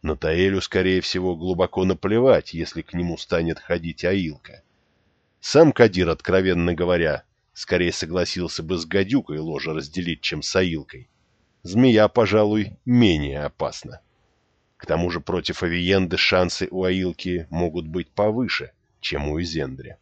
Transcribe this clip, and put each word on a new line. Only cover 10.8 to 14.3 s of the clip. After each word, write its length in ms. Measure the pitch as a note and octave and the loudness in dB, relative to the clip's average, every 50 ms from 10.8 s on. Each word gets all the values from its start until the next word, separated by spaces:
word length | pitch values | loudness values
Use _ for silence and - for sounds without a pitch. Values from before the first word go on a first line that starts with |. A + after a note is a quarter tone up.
| C#2+ _ - B2 B2+ _ _ _ _ _ _ _ _ _ _ _ _ | -8 _ -18 -20 -20 _ _ _ _ _ _ _ _ _ _ _ _
Змея, 460 | E2 F#2 A2 B2+ C3 A#2 G#2+ G#2+ G#2 | -2 2 4 6 6 8 6 6 4
пожалуй, 640 | _ A#2+ A2+ F#2+ G2 G#2+ G#2+ G#2 G#2+ G#2+ G#2 G2 - _ _ | _ 2 2 4 4 4 4 4 2 0 -2 -4 -8 _ _
менее 600 | B2+ B2 B2 A#2 G2+ E2+ D#2 D2 C#2 C2+ C#2+ D2 | 2 4 6 6 6 4 2 0 -4 -6 -6 -8
опасна. 560 | C#2+ _ _ D#2 D2 - - - - - - _ _ _ _ _ _ | -8 _ _ -6 -6 -6 -10 -16 -16 -18 -18 _ _ _ _ _ _